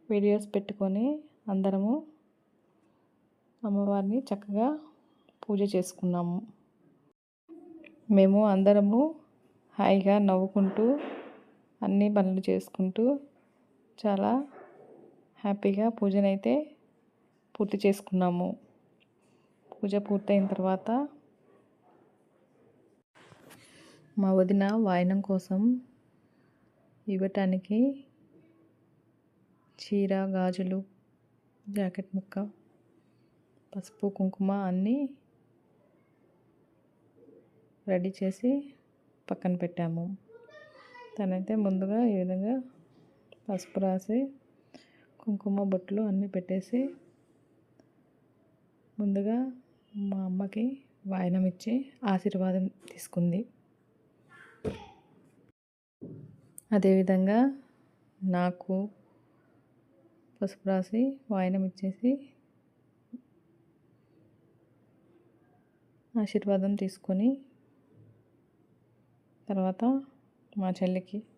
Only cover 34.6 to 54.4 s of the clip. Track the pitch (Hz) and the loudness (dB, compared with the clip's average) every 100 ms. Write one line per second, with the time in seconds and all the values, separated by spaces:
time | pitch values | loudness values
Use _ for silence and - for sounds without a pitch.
34.6 | 190 180 196 269 277 - _ _ _ _ | -2 -2 0 -2 -4 -8 _ _ _ _
35.6 | _ _ _ _ _ _ _ _ _ _ | _ _ _ _ _ _ _ _ _ _
36.6 | _ _ _ _ _ _ - - _ _ | _ _ _ _ _ _ -20 -20 _ _
37.6 | _ _ - 185 180 190 190 190 247 285 | _ _ -2 0 0 -2 -4 0 0 0
38.6 | 285 - _ _ _ _ - 185 190 180 | -4 -20 _ _ _ _ -10 -4 -2 -2
39.6 | 175 175 170 165 175 196 453 453 480 622 | -4 -4 -4 -4 -6 -10 _ -20 -20 -20
40.6 | 622 523 - 494 494 - 196 185 190 220 | -20 -20 -20 -20 -18 -6 -4 -2 -2 0
41.6 | 202 190 190 214 240 196 180 185 202 262 | 0 0 0 2 2 2 -2 -2 -2 -4
42.6 | 254 - - - _ _ _ - - 190 | -6 -18 -20 -20 _ _ _ -16 -6 -6
43.6 | - - 190 185 - 226 277 277 _ _ | -4 -2 0 -2 0 -2 -2 -8 _ _
44.6 | _ - _ _ _ _ - 202 202 196 | _ -20 _ _ _ _ -6 -4 -2 -2
45.6 | 196 185 185 202 214 190 202 190 180 185 | 0 -2 -2 -4 0 -2 -2 -6 -4 -6
46.6 | 190 247 277 - - _ _ _ _ _ | -2 -4 -4 -8 -20 _ _ _ _ _
47.6 | _ _ _ _ _ _ _ _ _ _ | _ _ _ _ _ _ _ _ _ _
48.6 | _ _ _ - 202 196 202 233 262 254 | _ _ _ -4 -2 0 0 -2 -4 -8
49.6 | _ _ _ 208 202 196 185 185 196 214 | _ _ _ -8 -4 -4 -2 -4 -4 -4
50.6 | 240 277 _ _ 190 185 180 185 185 180 | -4 -6 _ _ -8 -4 0 2 0 -2
51.6 | - 247 269 - 233 185 202 196 185 185 | -4 -4 -4 -6 -2 0 0 -2 -2 0
52.6 | 190 - - - - - 175 175 247 _ | -4 -6 -20 -20 -8 -2 0 0 -6 _
53.6 | _ _ _ _ _ _ _ - | _ _ _ _ _ _ _ -20